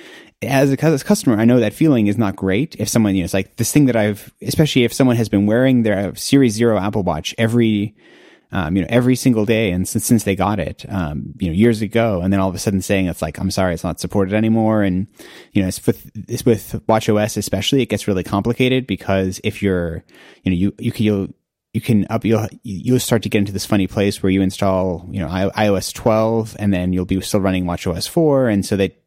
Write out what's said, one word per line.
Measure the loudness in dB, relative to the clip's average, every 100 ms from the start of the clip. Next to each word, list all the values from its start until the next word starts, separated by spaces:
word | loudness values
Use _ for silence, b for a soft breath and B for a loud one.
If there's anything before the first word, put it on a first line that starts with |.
| B B B _
as | -2 2 2
a | 2
cus-, | 2 0
customer, | 0 0 2 2
I |
know | 4 4
that | 2
feeling | 2 2 4 2
is | 0
not | -2
great. | -2 -2 0 -2 -6
If | -2
someone, | 2 2
you | 0
know, | 0
it's |
like | -4 -4 -6
this | 0
thing | 4 4
that | 4
I've, | 0 -2 -10 _
especially | -4 0 2 4
if | 2
someone | 2 2 2
has | 2
been | 2
wearing | 2 4 4 4
their | 2 0 -2
Series | -6 2 4 4
zero | 4 2 2
Apple | 0 -2
Watch | -2 -4 -6 -2
every, | 0 2 2 2 -2 b b b b b b
um, | -4 0
you | 0
know, | 2
every | 2 2 2
single | 2 2
day | 2 0 0
and | 0 -2
since, | -4 0
since | 2
they | 2
got | 0 0 -2
it, | -4 -10 -8
um, | -6 -4 -6 -10 -6
you | -2
know, |
years | 2 4 2
ago, | -2 0 0 0
and | 0
then | 0
all | 0
of |
a | -2
sudden | -2 -2
saying | 0 0 0
it's | -4
like, | -6 -4
"I'm | -4
sorry, | 0 0
it's | -2
not | -4 -6
supported | -4 -2 0
anymore." | 0 2 2 2 2
And, | 0 -2 -4 B B B B
you | -2
know, | -2
it's | -2 -2
with, | -2 -8
it's | -16 -10 -2 0
with | 0 -2 -6 0
watch | 0 2
O | 0
S | 0 -4
especially, | -4 -4 0 0
it | 0
gets | -2 -2
really | -2
complicated | -2 -2 -2 0 0 0 -2
because | -6 -2 0 -2 -4
if | -8 -4
you're, | -2 0 -2 -8 -14 b b b
you | -2
know, | 0
you, | -2 -2
you | -6
can, | -2
you'll, | 0 0 -2 -10 _ _ _
you | -6
can | 0 0 0
up, | -2
you'll, | 0 0 -2 -10
you'll | -12 -6 0 0
start | 2 0
to | 0
get | 0
into | -2
this | -4 -2
funny | 0 0
place | 0 0 0
where | 0
you | 2
install, | 2 0 0 0 -2 -4 -8
you | -8
know, | -4
I, | -2 -2
I | 0 0
O |
S | 0 -4
twelve, | -2 0 2 2 0 -4 -4
and | -2
then | 0 0
you'll | -2
be | -2 -2
still | -2 0
running | 0 0 -2
watch | -4 -4
O |
S | -4 -4
four, | 0 2 2 2
and | 0
so | 0 0
that | 0 -4